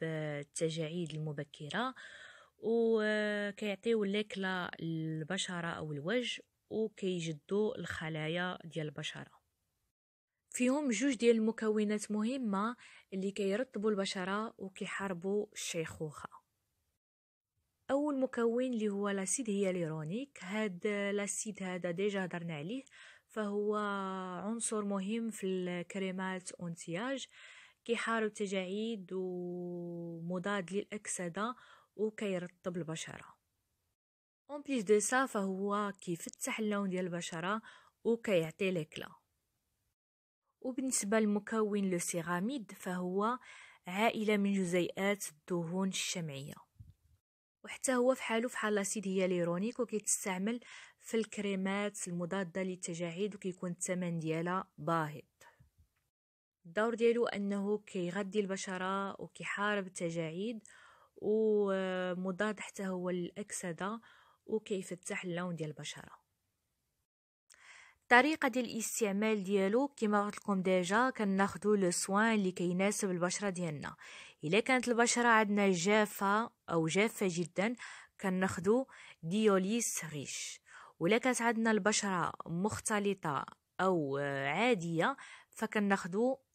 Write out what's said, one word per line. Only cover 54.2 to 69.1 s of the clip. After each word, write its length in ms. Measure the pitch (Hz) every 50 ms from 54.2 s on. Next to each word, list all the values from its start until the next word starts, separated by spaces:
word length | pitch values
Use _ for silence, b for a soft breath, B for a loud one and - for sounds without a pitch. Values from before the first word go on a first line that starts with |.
| 156 160 156 165 170 175 180 190 - _ _ -
باهظ. 440 | 147 160 165 165 160 147 147 131 - _ _ _ - - _ _ - _ _ _ - _ _ _ _ _ _ _ _ _ _ _ _ _ _ _ -
الدور 280 | 170 165 208 214 233 233
ديالو 320 | 214 233 233 233 240 233
أنه 520 | - - 202 202 196 202 202 196 202 214 208
كيغذي 600 | 208 - - 196 175 175 175 202 208 190 185 214
البشرة 800 | 202 185 190 190 - 208 185 180 185 185 196 196 196 196 202 -
وكيحارب 640 | - 165 - - 170 - - - 202 208 208 202 190
التجاعيد، 760 | 190 190 - 185 170 165 170 165 156 160 180 202 233 240 214 - B B B B B B B B B B
ومضاد 1400 | - - 208 214 220 220 214 214 208 202 196 190 190 190 185 185 185 185 185 180 180 185 190 185 175 208 214 208 202
حتى 260 | - - - - 196
هو 240 | 190 185 180 180 180
للأكسدة، 920 | 180 180 175 - - - 208 - - - - 180 165 156 185 196 220 233 b b b b b b b b b
وكيفتح 800 | - 220 214 214 - 214 185 185 - 180 170 - - 208 196 -
اللون 320 | 180 170 170 180 185 170
ديال 140 | 151 156 156
البشرة. 520 | 143 - 147 - - - - - - - _ _ _ _ _ _ _ _ _ _ _ _ _ _ _ _ _ _ _ _ _ _ _ _ _ _ B B B B B B B B B B
الطريقة 460 | B - 247 240 254 302 320 - - 269
ديال 160 | 226 262 240
الاستعمال 800 | - - 226 214 - - - 226 202